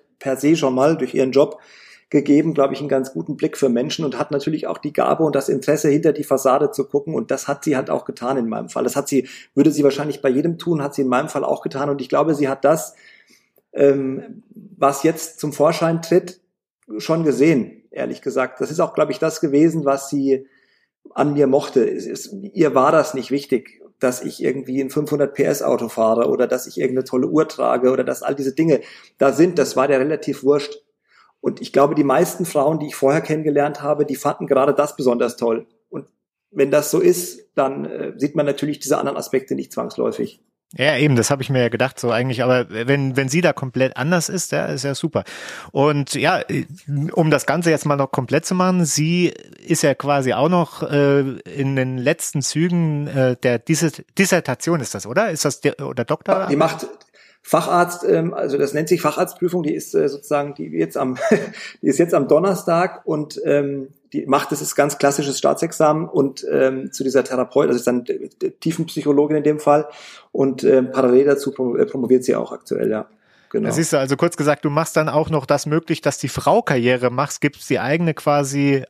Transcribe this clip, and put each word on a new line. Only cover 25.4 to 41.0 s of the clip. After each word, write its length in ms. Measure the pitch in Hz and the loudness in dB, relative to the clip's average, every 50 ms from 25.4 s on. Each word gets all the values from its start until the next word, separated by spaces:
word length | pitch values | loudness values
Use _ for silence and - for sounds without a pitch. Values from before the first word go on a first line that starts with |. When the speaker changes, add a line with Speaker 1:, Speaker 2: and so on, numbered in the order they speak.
| 135 | 0
Speaker 1:
S 180 | 160 151 - - | 0 0 0 0
Auto 260 | - 131 - 120 113 | 0 0 0 -2 -4
fahre 400 | - - 113 110 113 117 117 143 | -2 0 2 2 4 2 2 2
oder 180 | 135 123 123 | 2 2 2
dass 200 | 117 123 127 - | 0 0 -4 -4
ich 120 | - - - | -8 -6 -4
irgendeine 260 | 143 127 123 131 127 | -2 -2 -2 -2 -4
tolle 240 | - - 127 131 - | -2 -2 -2 0 2
Uhr 200 | - 151 147 - | 2 2 0 0
trage 420 | - - 127 120 127 123 127 127 | -2 -2 0 0 0 2 2 2
oder 140 | 131 127 127 | 2 2 0
dass 180 | 127 131 - - | -2 -4 -4 -4
all 120 | 139 139 | -4 -4
diese 200 | 139 139 135 131 | -2 -4 -4 0
Dinge 260 | - 160 165 147 113 - - - - - _ _ _ | 0 2 4 4 2 0 -6 -16 -20 -20 _ _ _
da 140 | 131 139 120 | 2 2 4
sind, 260 | 143 165 190 170 175 | 4 4 4 4 0
das 180 | - - - | 0 0 0
war 120 | 139 131 143 | 0 2 2
der 120 | 143 131 | 2 2
relativ 420 | 131 147 156 151 - - 135 - - | 2 0 -2 -4 -4 -6 -6 -2 2
wurscht. 400 | 135 147 147 143 - - - _ _ _ _ _ _ _ _ _ _ _ _ | 2 2 2 2 -4 -12 -16 _ _ _ _ _ _ _ _ _ _ _ _
Und 200 | - - 107 - | -6 -6 -6 -6
ich 120 | 123 - - | -12 -2 2
glaube, 220 | 143 139 143 156 | 2 2 4 4
die 100 | 147 143 | 2 2
meisten 420 | 139 131 147 180 170 - - 185 | 2 4 2 2 0 0 -6 -6
Frauen, 340 | 165 - 151 135 147 160 151 | -2 0 0 2 2 0 0
die 60 | 151 | -4
ich 100 | 147 - | -8 -6
vorher 240 | - - 135 147 160 | 0 2 2 2 2
kennengelernt 600 | - - 156 156 156 156 143 139 143 151 147 - 143 | 0 -2 -4 -2 0 0 0 2 0 0 -4 -6 -2
habe, 220 | 143 151 143 147 | -2 0 0 0
die 120 | - 139 | -2 -2
fanden 300 | 120 - 143 160 - 180 | -2 -2 -4 -4 -2 -2
gerade 280 | 165 139 135 135 147 139 | 0 2 2 2 2 2
das 220 | - 147 147 - | 2 0 -2 -2
besonders 400 | - 139 123 120 120 123 117 - | -2 0 0 2 2 0 -2 -2
toll. 300 | - 120 117 113 113 113 - _ _ _ _ | -2 -2 -2 -2 -2 -4 -10 _ _ _ _
Und 180 | - - - - _ _ _ _ _ _ _ _ | -14 -14 -14 -14 _ _ _ _ _ _ _ _
wenn 200 | _ 156 139 143 | _ 0 2 4
das 200 | 143 151 143 - | 4 2 2 2
so 100 | - 170 | 0 2
ist, 500 | 185 175 180 175 - - - - - _ _ | 4 4 4 2 -2 -8 -10 -16 -20 _ _
dann, 300 | - 139 135 139 139 143 | -2 -2 0 -2 -6 -8
äh, 280 | - - - - - - | -10 -8 -8 -8 -10 -6
sieht 180 | - 131 147 143 | -4 -6 -2 0
man 120 | 156 143 | 0 0
natürlich 340 | 143 139 - - 151 147 - | 0 -2 -2 -4 -6 -6 -6
diese 180 | - - 143 - | -2 -2 -2 0
anderen 180 | - 139 143 | 0 -4 -4
Aspekte 380 | 160 - - - 131 131 - 135 | -6 -6 -4 -4 -4 -2 -2 -6
nicht 180 | 135 131 - - | -8 -8 -8 -8
zwangsläufig. 680 | 120 120 117 - - 120 117 113 117 117 - - _ _ _ _ _ _ _ - | -8 -8 -8 -6 -4 -4 -4 -2 -4 -8 -8 -8 _ _ _ _ _ _ _ -4
Speaker 2:
Ja, 220 | - 127 147 151 | 0 0 2 2
eben, 180 | 123 | 4